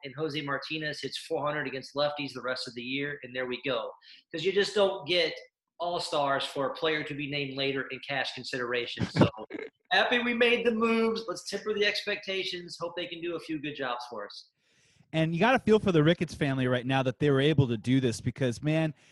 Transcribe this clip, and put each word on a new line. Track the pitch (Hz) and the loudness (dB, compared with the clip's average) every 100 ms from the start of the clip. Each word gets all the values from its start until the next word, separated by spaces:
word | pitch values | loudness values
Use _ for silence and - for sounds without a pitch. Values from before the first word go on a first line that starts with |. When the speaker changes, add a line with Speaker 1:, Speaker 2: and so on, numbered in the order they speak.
Speaker 1:
and | 139 127 | -12 -6
Jose | 156 147 | -4 -4
Martinez | 143 135 - 156 151 135 | -4 -4 -4 -6 -6 -6
hits | 131 - | -8 -8
four | - 160 | -4 -2
hundred | 147 151 147 | -2 -2 -4
against | 131 - 139 | -6 -6 -2
lefties | 147 147 139 | 0 0 -6
the | 120 | -6
rest | 123 127 131 | -6 -4 -6
of | |
the | 120 | -8
year, | 123 139 143 143 | -6 -4 -4 -6
and | 123 | -8
there | 127 127 | -6 -4
we | 123 | -4
go. | 139 120 104 - - - _ | -2 -2 -4 -10 -20 -20 _
'Cause | 165 | -2
you | 175 | 0
just | 190 190 | 2 2
don't | 208 190 180 147 | 4 2 2 -2
get | 180 160 - - _ _ - | 0 0 -2 -12 _ _ -6
all-stars | 175 175 - 156 143 135 | -4 -2 0 0 2 2
for | - 143 131 | -2 -2 -4
a | |
player | - 160 156 | 0 0 0
to | 143 | -2
be | 143 143 | -6 -4
named | 143 139 131 | -4 -4 -2
later | 139 135 123 | -2 -2 -4
in | 127 - | -8 -4
cash | 139 127 | -4 -2
consideration. | - 123 131 123 123 117 - 117 | -6 -8 -4 -2 -2 -2 -4 -2
So | - - - - - | 4 2 2 -10 -12
<laughs> | - - _ | -12 -16 _
happy | 190 226 247 | 2 4 2
we | 233 | 2
made | 233 240 240 | 2 4 4
the | 240 | 2
moves. | 220 226 226 226 220 - | 2 4 4 2 0 -4
Let's | - - | -8 -6
temper | 196 214 | -6 -4
the | 202 | 0
expectations. | 208 202 - 202 - 190 185 180 170 - | 0 0 -2 -4 -4 -4 -4 -6 -10 -8
Hope | 175 175 | -8 -6
they | 170 | -8
can | 165 | -6
do | 170 | -6
a | 165 | -6
few | - 156 | -6 -6
good | 147 | -6
jobs | 147 127 117 - | -4 -4 -4 -6
for | 110 | -10
us. | 101 - - _ _ _ _ _ _ | -10 -14 -20 _ _ _ _ _ _
Speaker 2:
And | 160 160 | 0 0
you | 170 | 4
gotta | 220 262 | 4 4
feel | - 214 | 6 4
for | 202 | 6
the | 165 | 6
Ricketts | 151 175 170 | 6 4 0
family | - 147 135 127 | -2 0 2 2
right | 123 123 | 2 2
now | 135 | 2
that | 131 - | 2 2
they | 147 | 4
were | 135 | 6
able | 147 147 131 | 6 6 4
to | 113 | 2
do | 123 131 | 4 4
this | 127 107 | 4 0
because, | 127 - 131 113 | -4 -2 -2 0
man, | 151 156 160 - _ | 0 2 0 -4 _